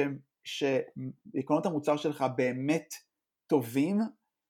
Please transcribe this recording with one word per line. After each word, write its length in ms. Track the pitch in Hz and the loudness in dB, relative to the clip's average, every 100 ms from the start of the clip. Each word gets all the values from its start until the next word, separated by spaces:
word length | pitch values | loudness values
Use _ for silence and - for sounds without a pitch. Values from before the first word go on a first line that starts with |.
| 143 139 - _ | 2 -2 -12 _
שעקרונות 1200 | - - 180 - - - 131 131 - - 131 196 202 | -14 -2 0 0 -2 -6 -10 -10 -8 -6 0 0 2
המוצר 320 | 156 147 147 | -2 0 0
שלך 280 | 156 147 131 123 | 0 0 -2 2
באמת 560 | 127 123 135 160 - - _ _ _ _ _ | 0 0 0 0 -2 -16 _ _ _ _ _
טובים, 520 | 151 117 127 151 202 220 - _ _ _ | 0 2 0 2 2 -2 -6 _ _ _